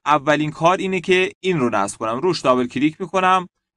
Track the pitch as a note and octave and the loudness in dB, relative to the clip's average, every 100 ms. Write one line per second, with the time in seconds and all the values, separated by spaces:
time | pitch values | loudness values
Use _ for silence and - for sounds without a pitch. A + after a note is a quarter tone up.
0 | - D3 C#3 D3 D3+ D3+ E3 F#3 F#3+ F#3+ | 0 0 2 0 -2 0 0 0 -2 -4
1 | F3 F#3 F#3 - F#3 F3 B2 A2 G2+ - | 0 0 0 -4 -2 0 0 0 -2 -4
2 | A2 A#2+ F3+ D#3+ C#3 B2+ B2 B2 D3 D#3 | -6 -2 -2 0 2 2 0 0 -2 -2
3 | F#3 F#3+ F#3 F#3 F3+ _ _ | -6 -2 2 0 -2 _ _